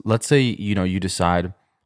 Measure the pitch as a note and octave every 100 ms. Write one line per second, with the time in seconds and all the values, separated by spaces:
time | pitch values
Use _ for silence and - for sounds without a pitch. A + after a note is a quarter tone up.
0 | G#2+ A2+ - C#3+ B2 - G#2 G2 F#2 F#2
1 | F#2 - F2 F2 F2 - _ _